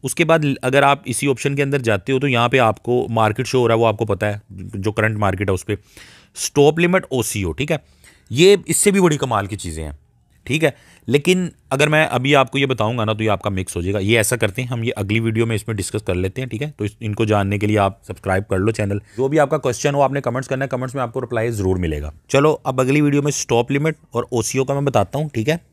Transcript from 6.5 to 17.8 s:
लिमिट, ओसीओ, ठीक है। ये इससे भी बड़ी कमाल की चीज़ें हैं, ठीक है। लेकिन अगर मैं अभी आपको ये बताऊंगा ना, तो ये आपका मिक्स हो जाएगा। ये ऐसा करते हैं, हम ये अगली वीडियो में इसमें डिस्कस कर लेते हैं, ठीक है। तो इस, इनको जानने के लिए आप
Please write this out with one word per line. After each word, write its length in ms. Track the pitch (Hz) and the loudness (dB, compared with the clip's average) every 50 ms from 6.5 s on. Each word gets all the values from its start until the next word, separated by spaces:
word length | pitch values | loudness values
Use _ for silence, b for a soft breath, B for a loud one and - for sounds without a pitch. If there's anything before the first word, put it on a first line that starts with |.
| _ 143 143 151 156 165 | _ 6 6 6 6 4
लिमिट, 280 | 170 175 180 185 175 - | 0 2 2 0 0 -2
ओसीओ, 400 | 135 127 110 - - 104 95 85 | -4 -2 -2 -2 -4 -4 -4 -4
ठीक 180 | 78 - 147 151 | -4 -4 -4 -4
है। 140 | - - b b b b b b b b b b | -4 -6 b b b b b b b b b b
ये 280 | 110 127 170 190 202 196 - - | 2 6 8 8 6 6 2 -4
इससे 220 | 165 - - 208 | -2 2 2 2
भी 100 | 190 202 | 4 4
बड़ी 160 | 180 170 151 | 4 4 2
कमाल 300 | 139 147 131 117 104 98 | 2 -2 -2 -2 -2 -2
की 100 | 95 104 | -4 -8
चीज़ें 280 | 98 - 90 80 80 80 | -10 -10 -10 -8 -8 -10
हैं, 140 | 76 71 - _ _ _ _ _ _ _ _ _ | -10 -12 -14 _ _ _ _ _ _ _ _ _
ठीक 160 | - 127 156 | -2 0 2
है। 120 | 156 156 b b b b b b b - | 2 2 b b b b b b b 0
लेकिन 420 | 123 147 147 170 185 180 180 165 - _ _ _ | 0 2 4 4 2 2 2 -4 -8 _ _ _
अगर 160 | - 135 147 151 | 0 0 2 2
मैं 160 | 151 151 156 | 4 2 2
अभी 260 | - - 123 127 139 147 | 2 0 -2 2 4 4
आपको 240 | 139 131 123 - 143 | 4 4 4 2 -2
ये 80 | 139 | 0
बताऊंगा 380 | 131 131 110 110 107 120 123 110 | 0 0 -2 -2 -2 -2 -2 -2
ना, 100 | 104 110 | -2 -2
तो 80 | 107 | -2
ये 60 | 110 107 | 0 0
आपका 220 | 101 95 - - | 0 0 -2 -4
मिक्स 260 | 95 92 92 - - | -4 -4 -6 -4 -6
हो 60 | 90 | -6
जाएगा। 160 | 85 92 98 107 | -4 -2 -2 -2
ये 180 | 95 101 113 117 | 0 2 4 4
ऐसा 180 | 104 - 131 | 4 2 0
करते 260 | 113 - 104 92 - | -2 -2 -2 -2 -4
हैं, 60 | 127 120 | -6 -6
हम 160 | 131 117 113 | -6 -4 -4
ये 60 | 120 | -4
अगली 300 | - 110 101 98 107 113 | -4 -4 -4 -2 -2 0
वीडियो 260 | 113 113 107 113 113 | 0 0 0 0 -2
में 80 | 113 113 | 0 -2
इसमें 200 | 104 - - 113 | -4 -4 -6 -6
डिस्कस 260 | 98 92 - - 107 | -6 -6 -6 -6 -6
कर 120 | - - 92 | -4 -2 -2
लेते 260 | 90 92 95 - - | -2 -2 -4 -4 -6
हैं, 80 | 131 123 | -10 -8
ठीक 120 | 113 107 | -8 -8
है। 80 | 143 151 143 - | -8 -8 -6 -6
तो 60 | 107 | -8
इस, 120 | 104 - _ | -8 -6 _
इनको 240 | 117 107 104 - 120 | -8 -8 -2 -2 0
जानने 320 | 107 107 104 98 98 101 101 | 2 2 2 2 0 -2 -2
के 80 | 104 | 0
लिए 100 | 104 107 | 0 2
आप 240 | 104 | 2